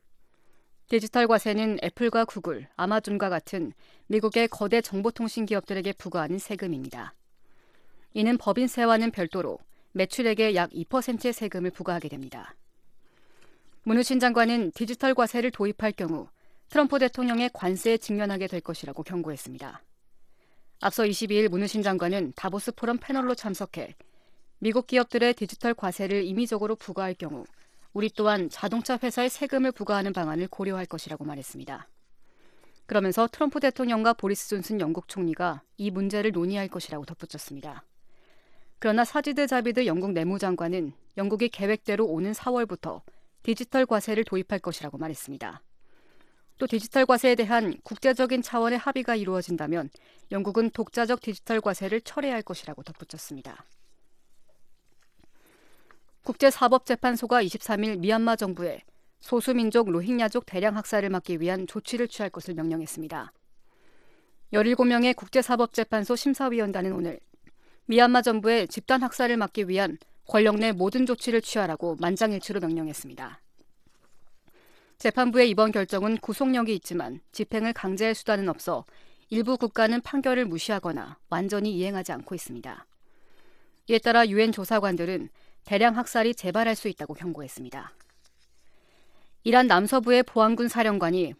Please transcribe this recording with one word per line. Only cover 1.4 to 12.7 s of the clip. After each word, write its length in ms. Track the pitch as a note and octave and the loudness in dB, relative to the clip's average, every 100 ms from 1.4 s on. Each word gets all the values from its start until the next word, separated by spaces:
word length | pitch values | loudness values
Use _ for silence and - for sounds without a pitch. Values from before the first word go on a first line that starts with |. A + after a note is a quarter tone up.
| A3 G#3 A3 G3+ | 2 0 0 -2
애플과 420 | E3+ - A#3 A#3 | -6 -2 0 2
구글, 440 | A3+ G3+ E3+ B2 C#3+ - | 0 -4 -8 -8 -10 -4
아마존과 540 | F3+ A3 G#3 G3+ G3 | 0 0 0 -2 -2
같은 420 | E3+ - F#3+ C#3 - - - - | -2 -4 -6 -6 -8 -20 -20 -2
미국의 400 | G#3+ G#3+ A3+ A#3 | 0 2 2 0
거대 340 | - G3+ A#3 | 0 0 2
정보통신 680 | - G3 A3 - A3 - G#3 | 0 -2 -2 -2 -4 -4 -2
기업들에게 460 | G#3 - G3 F#3 | -4 -2 -6 -4
부과하는 440 | G3 F3+ F3 D3+ F#3+ | -6 -6 -4 -2 -4
세금입니다. 760 | - G3 F#3+ C#3+ C3 B2 G#2 - _ _ - - _ - - - - | -6 -8 -6 -6 -8 -12 -14 -16 _ _ -20 -20 _ -20 -20 -20 -10
이는 240 | G#3+ A3 B3 | 0 2 2
법인세와는 720 | - G3 B3+ - A#3 A3+ A3+ | 2 0 0 2 4 4 2
별도로 480 | G#3 E3+ F#3+ D3+ F2 - - - | -2 -4 -2 -4 -6 -14 -20 -10
매출액의 600 | F#3 F#3 - A#3 A3 A3 | -2 -2 0 0 2 2
약 160 | F3+ F3 | 2 0
이 120 | - | -4
퍼센트의 480 | E3 C4 B3+ A3+ B3 | -2 -2 -2 -2 -2
세금을 400 | A#3 G#3+ F#3 F3+ | -4 -6 -4 -6
부과하게 360 | - F#3 F3 D3+ | -4 -4 -4 -6
됩니다. 460 | C#3+ C3+ A#2 - - - | -12 -12 -14 -16 -20 -20